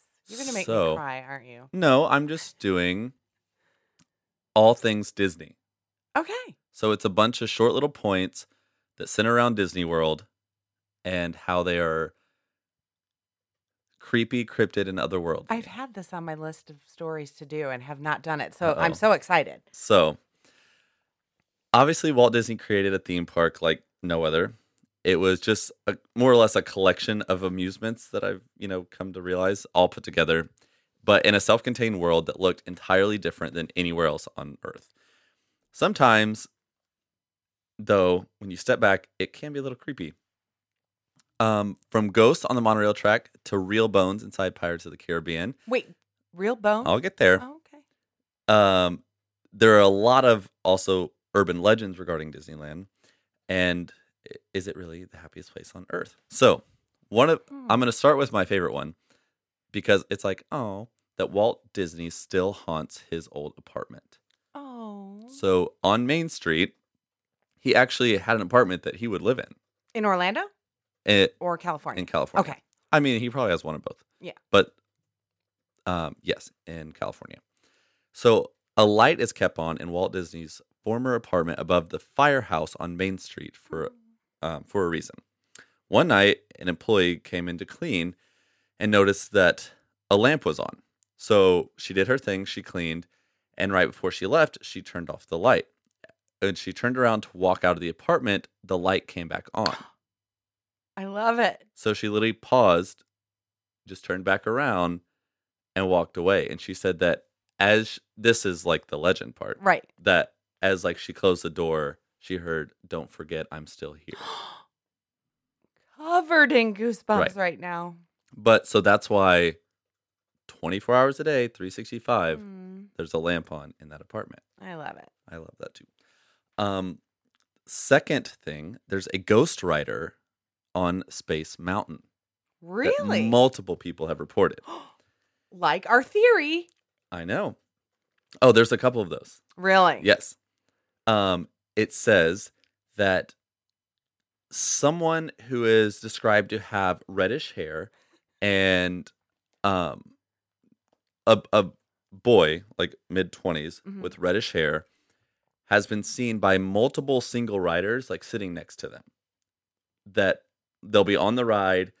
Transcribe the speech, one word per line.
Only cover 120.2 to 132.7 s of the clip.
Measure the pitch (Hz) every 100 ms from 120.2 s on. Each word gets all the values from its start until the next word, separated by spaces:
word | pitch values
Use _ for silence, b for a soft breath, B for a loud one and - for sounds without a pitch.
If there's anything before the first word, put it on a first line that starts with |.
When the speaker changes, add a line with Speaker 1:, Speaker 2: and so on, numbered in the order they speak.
| _ _ _
Speaker 2:
twenty-four | - 80 92 -
hours | 123 135 139
a |
day, | 156 143 120
three | - 92
sixty-five, | 104 110 117 - 117 82 78
Speaker 1:
Mm. | 202 190 185 95 202 -
Speaker 2:
there's | 82
a | 82
lamp | 82 87 80
on | 78 73 -
in | 78
that | 73
apartment. | - 107 - - _ _
Speaker 1:
I | 190
love | 170 147 -
it. | - _ _
Speaker 2:
I | 85
love | 80 -
that | -
too. | - _ _ _ _ _ _ _ -
Um, | 104 98 92 76 _ _ _ _ _ _ -
second | - - 139 - 147 -
thing, | - - 76 78 117 -
there's | 98 92
a | 95
ghost | 92 107 160 -
rider | 90 76 67 53 82 _ _ _ _ _ _
on | 92 90 92 -
Space | - - 80 78 -
Mountain | 85 98 - - _ _ _ _ _ _
that |
Speaker 1:
Really? | 170